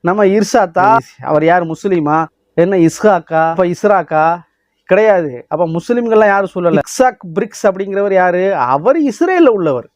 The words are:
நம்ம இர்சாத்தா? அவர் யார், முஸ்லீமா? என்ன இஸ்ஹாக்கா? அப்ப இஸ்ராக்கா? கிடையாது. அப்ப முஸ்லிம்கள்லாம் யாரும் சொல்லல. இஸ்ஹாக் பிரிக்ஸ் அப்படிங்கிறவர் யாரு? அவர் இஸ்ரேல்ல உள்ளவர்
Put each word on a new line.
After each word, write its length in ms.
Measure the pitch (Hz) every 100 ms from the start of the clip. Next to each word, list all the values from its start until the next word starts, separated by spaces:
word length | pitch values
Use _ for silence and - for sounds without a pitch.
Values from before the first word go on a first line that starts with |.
நம்ம 240 | 175 196 196
இர்சாத்தா? 720 | 202 202 247 190 170 190 226 - _
அவர் 200 | 131 151
யார், 260 | 160 175 170
முஸ்லீமா? 560 | 160 202 180 147 156 160 _ _ -
என்ன 220 | 175 190 165
இஸ்ஹாக்கா? 640 | - 214 185 165 160 160
அப்ப 140 | 170 180
இஸ்ராக்கா? 760 | 175 208 196 151 156 160 175 - _ _ _ _
கிடையாது. 580 | 190 220 190 156 123 -
அப்ப 280 | 156 170 165
முஸ்லிம்கள்லாம் 580 | - 240 233 220 214
யாரும் 220 | 196 190 190
சொல்லல. 280 | 175 160
இஸ்ஹாக் 500 | - - 254 - 180
பிரிக்ஸ் 340 | 165 220 - 214
அப்படிங்கிறவர் 500 | 190 196 196 202 190
யாரு? 400 | 180 180 190 180 123
அவர் 380 | 139 170 311
இஸ்ரேல்ல 520 | 285 226 339 370 311 214
உள்ளவர் 340 | 165 127 113